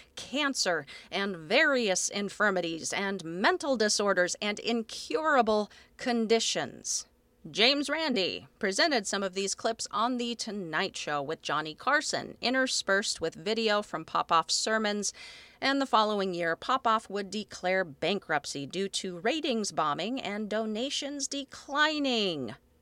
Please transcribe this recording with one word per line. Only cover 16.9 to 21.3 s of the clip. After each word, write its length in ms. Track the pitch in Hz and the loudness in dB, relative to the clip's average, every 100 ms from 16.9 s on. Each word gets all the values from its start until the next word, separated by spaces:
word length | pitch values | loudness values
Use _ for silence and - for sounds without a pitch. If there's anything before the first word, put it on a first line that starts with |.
| 220 - | 2 0
would 200 | 202 196 | -6 -4
declare 540 | 214 202 - 180 190 | -6 -8 -4 0 2
bankruptcy 800 | 175 139 160 196 - 151 - 143 | 0 -2 0 0 0 -2 -2 -8
due 240 | 139 180 196 | -6 -6 -4
to 280 | - 190 175 | -4 -6 -2
ratings 540 | 202 320 311 226 202 | 0 0 0 0 0
bombing 480 | 165 156 147 196 262 | 0 0 0 -2 -4
and 280 | 185 208 208 | -4 -6 -2
donations 800 | 214 220 214 269 - 277 285 | -2 -2 -2 -4 -4 -6 -6
declining. 1300 | 269 | -6